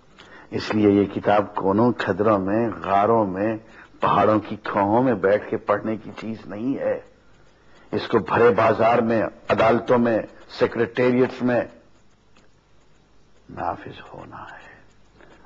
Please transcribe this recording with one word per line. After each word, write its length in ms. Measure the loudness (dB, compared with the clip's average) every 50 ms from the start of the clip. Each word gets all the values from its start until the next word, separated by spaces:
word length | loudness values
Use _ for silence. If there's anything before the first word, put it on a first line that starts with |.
| _ _ -20 -20 -20 -20 -20 -20 -20 -10
इसलिए 380 | -8 -8 -6 -2 0 2 4 6
ये 160 | 6 4 4
किताब 500 | 2 -2 -2 0 2 2 2 2 0 -6 -4
कोनों 360 | -2 0 2 2 2 2 2
खदरों 460 | 0 -2 -4 -2 0 2 2 2 2
में, 320 | 2 0 0 0 -2 -2
गारों 560 | -4 -8 -4 0 2 2 4 4 4 2 2 0
में, 300 | -2 -2 -2 -2 -4 -6 -10 -16 -20 -20 -20 -20 -10 -4
पहाड़ों 380 | -2 0 2 2 4 4 4 2
की 180 | 0 -4 -10 -10
खोहों 460 | -10 -4 -2 0 0 2 2 2 2
में 180 | 2 0 0
बैठ 280 | 2 2 2 2 0 -4
के 80 | -6 -6
पढ़ने 400 | -2 -2 -2 -2 0 -4 -6 -6
की 140 | -8 -14
चीज 360 | -14 -12 -10 -10 -10 -10 -12 -14
नहीं 280 | -12 -8 -4 -4 -4
है। 340 | -2 -2 -4 -4 -4 -8 -14 -20 _ _ -20 -20 _ -20 -20 _ _ _ -20 -20 -20 -14 -8 -6
इसको 260 | -6 -4 0 0 0
भरे 300 | 0 0 0 4 4 4
बाजार 520 | 4 4 2 2 2 2 2 2 2 2
में, 220 | 2 0 0 0 -2 -2 -6 -12 -4 -4
अदालतों 480 | 0 2 2 2 2 2 2 2 2 2
में, 300 | 2 2 0 0 -2 -4 -12 -20 -20 -20 -4 -2
secretariats 840 | -2 -2 0 -2 -4 -2 0 0 0 2 4 2 2 0 0 -4
में 320 | -2 0 0 0 -2 -4 -10 -20 _ -20 _ _ _ -20 _ _ _ _ _ -20 _ -20 -20 _ _ _ _ -20 _ _ -20 _ _ _ _ -20 -20 _ -20 -20 _ -20
नाफिज 480 | -12 -8 -6 -6 -6 -8 -12 -16 -18 -18 -20 -18 -18
होना 240 | -18 -18 -18 -18 -18
है। 460 | -18 -18 -18 -20 -20 -20 -20 -20 -20 -20 _ _ -20 _ _ -20 -20 -20 -20 -20 -20